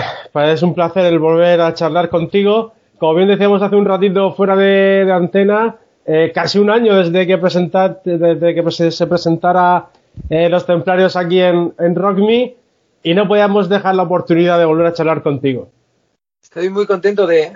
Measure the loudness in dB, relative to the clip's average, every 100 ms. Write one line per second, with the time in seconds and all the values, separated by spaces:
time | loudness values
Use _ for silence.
0 | -4 -10 -8 -2 0 2 0 0 -2 0
1 | 2 2 2 2 2 2 0 -2 -2 -2
2 | -2 -2 -2 -2 0 0 -4 _ _ -4
3 | -2 2 2 2 0 0 0 0 0 0
4 | 0 0 -2 0 0 2 2 2 2 2
5 | 2 0 0 0 0 0 -2 -6 _ _
6 | -4 0 0 -2 -2 0 2 2 2 2
7 | 2 0 0 0 0 0 -2 0 0 -2
8 | -4 0 0 2 0 0 -2 0 -2 -2
9 | -2 -2 -2 -2 0 2 2 2 -2 _
10 | _ -16 -4 0 0 0 0 -2 0 0
11 | 0 0 0 2 2 0 -2 -2 -2 0
12 | -2 0 2 0 -2 -8 _ _ _ _
13 | -2 0 0 2 2 0 0 -2 -2 -2
14 | 0 -2 0 0 2 2 2 2 0 0
15 | -2 -2 -4 -4 -4 -6 -10 _ _ _
16 | _ _ _ _ _ -8 -6 -4 -2 -2
17 | -2 0 2 2 0